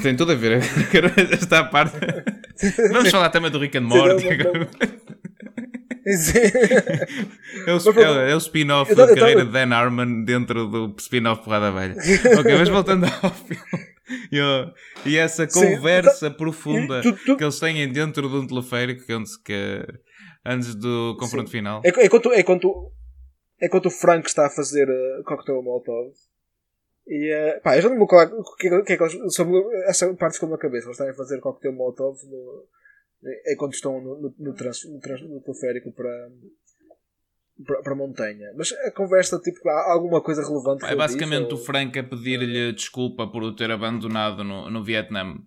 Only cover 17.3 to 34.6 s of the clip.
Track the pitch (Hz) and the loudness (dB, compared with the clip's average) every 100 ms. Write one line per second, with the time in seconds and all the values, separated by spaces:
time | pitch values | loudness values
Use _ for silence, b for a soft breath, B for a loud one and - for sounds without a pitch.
17.3 | 269 151 143 160 156 139 131 156 147 139 | 0 0 -2 -4 -2 -4 -2 -4 -4 -4
18.3 | 139 131 127 123 120 123 127 - 117 104 | -4 -4 -6 -6 -4 -4 -6 -8 -8 -8
19.3 | - - 101 101 101 101 - B B 208 | -16 -10 -8 -6 -8 -12 -18 B B -20
20.3 | B 123 127 120 104 123 120 117 104 - | B -8 -6 -6 -8 -6 -4 -4 -6 -8
21.3 | 123 110 117 104 107 175 254 208 233 240 | -8 -8 -8 -8 -2 0 6 6 6 4
22.3 | 226 180 180 185 - - - - - - | 2 4 2 0 -4 -10 -20 -20 -20 -20
23.3 | _ _ _ 175 185 180 - 170 165 - | _ _ _ -2 0 -2 2 2 2 0
24.3 | - 143 - 139 143 135 127 131 135 - | 0 0 -2 -4 0 0 0 -4 -8 -10
25.3 | 143 - 131 127 123 120 117 127 - _ | -10 -6 -6 -4 -6 -6 -8 -10 -16 _
26.3 | _ _ _ _ _ _ _ - 147 151 | _ _ _ _ _ _ _ -10 -6 -4
27.3 | 151 151 151 160 139 208 254 202 180 170 | -2 -2 -2 2 4 4 2 6 6 6
28.3 | 220 185 - 185 180 196 175 165 175 196 | 0 -12 -4 0 0 0 0 -2 -2 -6
29.3 | 170 170 185 208 202 190 180 185 185 165 | -4 0 0 0 -2 -2 0 -2 -2 -4
30.3 | - 160 151 151 123 117 123 135 135 131 | -4 -8 -6 -6 -6 -8 -8 -10 -8 -10
31.3 | 135 135 131 139 127 127 127 135 135 139 | -8 -8 -6 -8 -4 -6 -4 -6 -6 -16
32.3 | 131 127 139 _ b b b b _ 135 | -18 -18 -20 _ b b b b _ -16
33.3 | 127 160 139 143 - 139 131 131 143 143 | -10 -8 -6 -6 -8 -8 -8 -10 -12 -12
34.3 | 156 143 - | -12 -14 -10